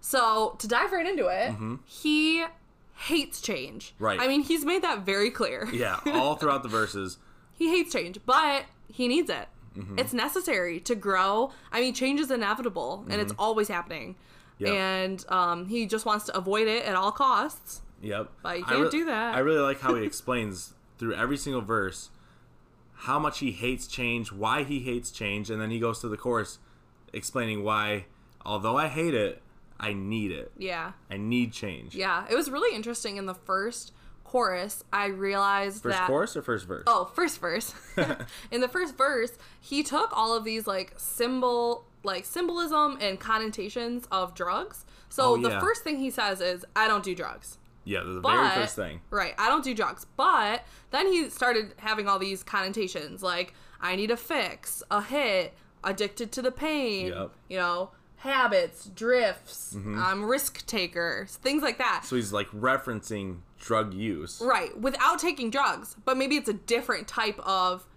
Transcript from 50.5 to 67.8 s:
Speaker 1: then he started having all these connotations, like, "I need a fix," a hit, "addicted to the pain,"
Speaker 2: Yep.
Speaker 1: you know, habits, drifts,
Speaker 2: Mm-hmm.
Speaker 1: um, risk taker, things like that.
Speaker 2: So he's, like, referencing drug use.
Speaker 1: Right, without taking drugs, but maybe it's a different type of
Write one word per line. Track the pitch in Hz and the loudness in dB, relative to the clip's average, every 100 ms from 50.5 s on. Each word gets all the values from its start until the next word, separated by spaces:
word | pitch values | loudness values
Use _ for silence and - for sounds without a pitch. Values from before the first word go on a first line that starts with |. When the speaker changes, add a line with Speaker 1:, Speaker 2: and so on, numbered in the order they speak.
| 233 - - - | 0 -6 -20 -4
Speaker 1:
then | 269 381 | 0 2
he | 349 269 | 2 0
started | - 247 226 208 - | 0 2 2 -2 -6
having | 214 214 202 | -4 0 2
all | 196 | 2
these | 196 190 | 0 -4
connotations, | - 202 190 208 185 180 151 185 | -4 -2 -2 -2 -2 -4 -8 -4
like, | 185 175 185 - - - | -2 0 -2 -8 -20 -8
"I | 175 185 | -2 0
need | 214 | 0
a | 233 | 0
fix," | - 302 185 - - - - | 0 -2 -2 -4 -8 -8 -2
a | 208 | -2
hit, | 208 277 254 190 170 - - - | 0 0 2 2 0 -6 -20 -8
"addicted | 190 202 208 - 226 | -4 -2 -4 -4 -6
to | - | -2
the | 247 | -2
pain," | 262 311 302 247 196 185 | 0 -2 0 0 -2 -4
Speaker 2:
Yep. | 180 190 - - | -4 -8 -10 -8
Speaker 1:
you | 185 | -2
know, | 175 175 190 - - - | 0 0 -4 -10 -20 -10
habits, | 262 269 240 196 170 - 202 | -2 2 4 4 2 -2 -16
drifts, | 180 226 247 220 175 - - - 101 | -4 2 4 4 0 -10 -14 -12 -8
Speaker 2:
Mm-hmm. | 104 107 | -6 -2
Speaker 1:
um, | 185 196 214 | 0 0 0
risk | 269 - - - | 0 0 -6 -6
taker, | 220 175 175 170 107 196 | -2 -2 -2 -2 -2 -6
things | - 262 294 | -4 0 0
like | 277 233 | 0 0
that. | 247 185 - | 0 -2 -2
Speaker 2:
So | 127 | -2
he's, | 107 | 0
like, | 104 101 | -2 -2
referencing | 104 123 131 131 110 - 104 98 90 - - | -2 2 2 0 -6 -6 -6 -6 -8 -14 -12
drug | - 110 107 | 0 0 0
use. | 95 110 82 85 - | -2 -4 -4 -6 -4
Speaker 1:
Right, | 240 226 170 - | 2 2 0 -2
without | 254 262 277 339 | -2 2 2 4
taking | 349 285 233 | 0 0 0
drugs, | 269 262 165 - - 262 | 2 2 0 -6 -6 0
but | 262 | 2
maybe | 269 294 | 2 0
it's | 220 | 0
a | |
different | 202 - 233 233 196 - | -4 0 0 2 -4 -4
type | - 220 208 | -2 -2 -2
of | - 190 185 185 | 0 2 2 0